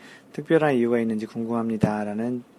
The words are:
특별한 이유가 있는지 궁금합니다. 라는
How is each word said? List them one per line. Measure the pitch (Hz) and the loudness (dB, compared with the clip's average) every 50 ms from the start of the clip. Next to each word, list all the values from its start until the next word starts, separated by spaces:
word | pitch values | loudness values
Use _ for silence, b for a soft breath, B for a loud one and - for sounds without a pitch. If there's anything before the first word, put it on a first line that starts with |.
| B B B B B B | B B B B B B
특별한 | - - 147 - 165 156 151 151 139 | -14 -8 0 2 2 4 4 4 4
이유가 | 120 120 117 120 120 | 4 4 4 2 2
있는지 | 117 113 110 107 110 | 2 0 -2 -4 -4
궁금합니다. | 107 - 113 113 113 117 117 113 113 113 104 107 107 104 104 104 | -6 -8 -6 -6 -4 -2 -2 -2 -2 -2 0 0 0 0 -2 -4
라는 | 104 101 107 113 120 127 123 120 - - | -4 -4 -4 -4 -4 -6 -6 -10 -14 -20